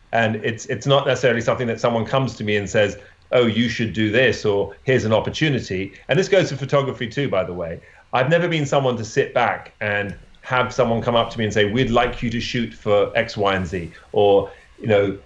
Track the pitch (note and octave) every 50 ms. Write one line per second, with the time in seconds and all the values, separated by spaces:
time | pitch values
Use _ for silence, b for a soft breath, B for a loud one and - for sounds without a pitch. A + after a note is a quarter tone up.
0 | _ _ A2+ A2+ A2+ A2 A2 G#2+ - B2 A2 - - - B2 G#2+ - C#3 C#3 C#3
1 | C3+ C#3 B2 B2 - B2 A#2 A#2 A#2 C3 A2+ A#2 B2 A#2 A2 - - A#2+ A#2 A2+
2 | G#2+ - - C3+ C3+ B2+ - - A2+ G#2 G#2 G#2 G2+ F#2+ - A2 G#2 G2 F#2 B
3 | B B B B _ _ - B2+ B2 A2+ G#2 A2+ B2 A#2 - - A#2 G#2+ - G#2+
4 | A2 G#2+ G#2+ B2 C3 A#2 - - - G#2+ G2+ G2+ F#2 B B B - C3+ C3 A#2
5 | A2+ A2 A2 G2+ - G2+ F#2 - D#3 D#3 C3+ A2 - - F#2+ F#2 F#2+ F#2+ B B
6 | B - - F#3 F#3+ - G3 F#3 - - D3 - C#3 C3+ D3 C#3 C3+ B2+ A#2+ -
7 | B2 A2 - C#3 C#3+ A2+ G2+ F#2+ F2+ F2+ F2+ F2+ E2+ D#2+ - - b b b b
8 | b _ - B2 C3 C3+ E3+ E3+ F3 F3 E3 D#3 C#3+ C#3 D#3 C#3+ C3+ B2+ A#2+ A2+
9 | G#2+ G#2+ - C3+ - - - B2+ A#2 G#2 F2+ - - - - _ A2 G#2 G#2 G2+
10 | G2+ G2 - - - - - - - - C3 B2+ B2 - - - A#2+ A2+ A#2 A#2
11 | - B2+ A#2+ A#2 A2+ - - A#2 A2 G#2 G2 A2 G#2 G2 G#2+ B2+ C3 A2+ A#2 A#2+
12 | B2 A#2+ - - B2+ A#2 A2+ A#2 A2+ - - B2 A2+ G#2+ - - - G#2+ G2+ G2+
13 | G2 - - A#2+ A2 - - G#2+ G2 G2 F#2+ F#2 F#2 D#2 F#2+ F2+ E2 - B B
14 | B B - G#2 G#2 G2+ G2 G2 B B B B B B _ - - A2+ G#2 G2+
15 | G2+ F#2+ F#2 G2 -